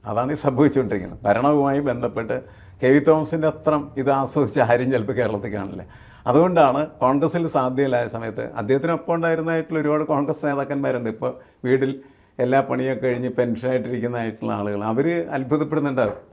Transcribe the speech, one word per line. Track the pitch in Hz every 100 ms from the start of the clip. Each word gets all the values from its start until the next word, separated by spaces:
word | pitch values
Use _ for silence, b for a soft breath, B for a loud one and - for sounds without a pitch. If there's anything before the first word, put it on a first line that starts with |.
| 107
അതാണ് | 107 127
ഈ | 147
സംഭവിച്ചുകൊണ്ടിരിക്കുന്നത്. | 147 127 147 135 113 101 92 -
ഭരണവുമായി | 101 104 139 147 139 139 143
ബന്ധപ്പെട്ട് | 120 120 101 113 127 - B B B
കെ | 131
വി | 143 147
തോമസിൻ്റെ | 156 147 160 156
അത്രം | 156 156 151 147 139
ഇത് | 135 135
ആസ്വദിച്ച് | 135 151 131 143 120
ആരും | 120 127
ചിലപ്പോൾ | 123 104 117
കേരളത്തിൽ | 110 107 117 101
കാണില്ല. | 101 98 92 B B B -
അതുകൊണ്ടാണ് | 131 180 170 139 135 151 -
കോൺഗ്രസിൽ | 127 139 123 147 165 147
സാധ്യതയില്ലായ | 127 127 139 123 113
സമയത്ത് | 113 113 113 117 113
അദ്ദേഹത്തിനൊപ്പം | 110 135 165 165 - 165
ഉണ്ടായിരുന്നതായിട്ടുള്ള | 165 160 160 165 160 160
ഒരുപാട് | 147 151 156
കോൺഗ്രസ് | 143 147 156 147
നേതാക്കന്മാരുണ്ട്. | 139 139 143 135 123 110
ഇപ്പോൾ | 107 127 - B B 123
വീട്ടിൽ | 131 135 139 B B B -
എല്ലാ | 123 135 131
പണിയൊക്കെ | 127 131 120 127
കഴിഞ്ഞ് | 123 123 127
പെൻഷനായിട്ടിരിക്കുന്നതായിട്ടുള്ള | 120 113 127 127 117 123 120 120 113 107 113 104
ആളുകൾ, | 104 101 107
അവർ | 113 160 170 165 143
അത്ഭുതപ്പെടുന്നുണ്ടാവും | 127 151 147 156 143 131 107 - -